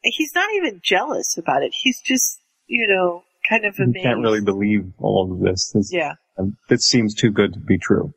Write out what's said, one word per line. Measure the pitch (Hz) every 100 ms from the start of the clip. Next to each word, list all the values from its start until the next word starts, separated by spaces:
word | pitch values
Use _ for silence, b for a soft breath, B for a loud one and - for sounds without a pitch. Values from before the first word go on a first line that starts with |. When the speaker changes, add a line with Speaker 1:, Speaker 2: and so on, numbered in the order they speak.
Speaker 1:
he's | 240 - 311 349
not | 403
even | 415 320 185
jealous | - 190 269 - - -
about | 165 135
it. | 139 -
He's | - -
just, | - 262 - - _ _ _
you | 240 220
know, | 190 180 175 _ _ -
kind | 220
of | 208 -
Speaker 2:
He |
Speaker 1:
amazed. | 123 120
Speaker 2:
can't | 127 113
really | 117 107
believe | 104 98 104 104 92 -
all | 104 101 92
of | 92
this. | 95 95 -
This, | 107 104
Speaker 1:
Yeah. | 180 147 151 _ -
Speaker 2:
um, | 196 208 -
this | 120 -
seems | 127 107
too | 107 117
good | 101 98
to | 87
be | - 92
true. | - 107 -